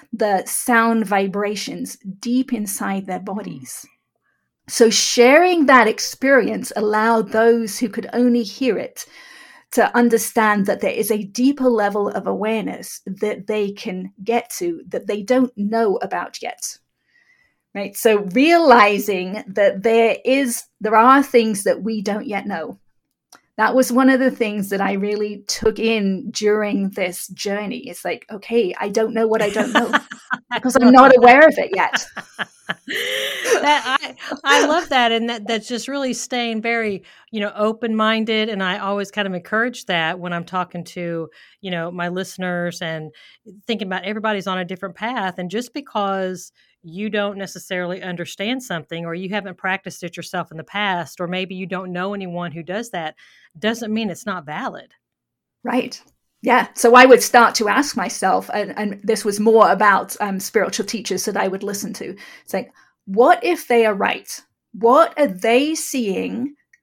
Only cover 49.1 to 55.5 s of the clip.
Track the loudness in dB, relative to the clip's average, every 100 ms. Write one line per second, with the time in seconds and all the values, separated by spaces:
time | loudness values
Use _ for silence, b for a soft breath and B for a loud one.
49.1 | -8 -6 -8 -8 -10 -6 -6 -8 -12 -14
50.1 | -12 -10 -8 -8 -12 -12 -4 -2 -4 -6
51.1 | -10 -8 -6 -8 -10 -10 -10 -8 -8 -6
52.1 | -8 -10 -8 -10 -10 -10 -10 -8 -8 -8
53.1 | -12 b b b -6 -4 -4 -4 -4 -4
54.1 | -8 -8 -10 -8 -10 -10 -12 -20 _ _
55.1 | _ _ _ _